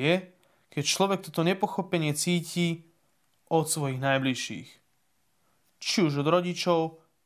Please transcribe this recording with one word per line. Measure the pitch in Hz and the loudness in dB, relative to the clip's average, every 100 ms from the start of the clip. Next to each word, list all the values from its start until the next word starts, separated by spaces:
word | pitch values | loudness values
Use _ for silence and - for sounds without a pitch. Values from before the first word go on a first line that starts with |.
je, | 139 185 180 _ _ _ _ | 2 2 -2 _ _ _ _
keď | - | -4
človek | 143 - 196 190 | -2 2 2 0
toto | 190 160 165 | -4 0 0
nepochopenie | 190 208 - 185 175 156 147 | 2 -2 -2 -2 0 0 0
cíti | - 175 165 - 170 165 - _ _ _ _ _ - | 0 0 0 -2 0 -2 -8 _ _ _ _ _ -2
od | 160 156 | 0 0
svojich | 160 143 131 | -2 -4 -2
najbližších. | 135 135 131 123 - 107 143 - _ _ _ _ _ _ _ _ _ _ | 2 2 2 -2 -6 -10 -14 -20 _ _ _ _ _ _ _ _ _ _
Či | - - 165 | -4 2 2
už | 143 143 | 2 2
od | |
rodičov, | 170 180 175 - 170 160 165 _ _ | 2 2 -2 0 2 0 -6 _ _